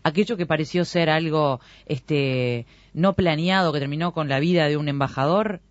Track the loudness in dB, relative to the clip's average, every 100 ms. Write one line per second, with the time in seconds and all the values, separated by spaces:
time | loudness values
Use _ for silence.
0 | 0 0 -2 -2 -2 -2 -2 -2 -2 0
1 | 2 2 0 0 0 -2 -8 -20 -8 -8
2 | -2 -2 0 0 -2 -4 -8 -20 -12 0
3 | 0 2 0 2 2 2 2 0 -4 -2
4 | -4 -2 -2 0 2 4 2 0 -2 0
5 | -2 0 2 2 0 -6 _